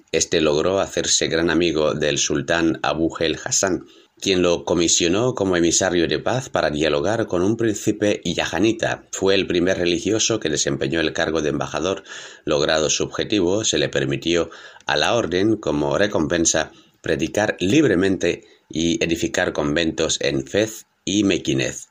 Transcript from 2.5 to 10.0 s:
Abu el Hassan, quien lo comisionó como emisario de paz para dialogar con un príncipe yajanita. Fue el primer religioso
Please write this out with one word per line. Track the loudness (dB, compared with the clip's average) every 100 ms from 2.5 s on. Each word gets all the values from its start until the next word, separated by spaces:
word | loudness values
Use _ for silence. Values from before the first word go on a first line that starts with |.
| 2 2 0
Abu | -2 0 -2 0
el | -2 -2
Hassan, | -2 0 0 -2 -6 -20 _ _
quien | 0 2
lo | 2 2 0
comisionó | 0 2 2 2 2 0
como | 0 0 2
emisario | 2 2 2 2 0
de | 0
paz | -2 -4 -2
para | -2 0
dialogar | 0 0 0 0 -2 -2
con | 0
un | 0 0
príncipe | -2 0 -2 0 0 0 -2
yajanita. | -2 -2 2 0 2 -2 -4 -8
Fue | -2 2
el | 2 2
primer | 2 2 2
religioso | 0 0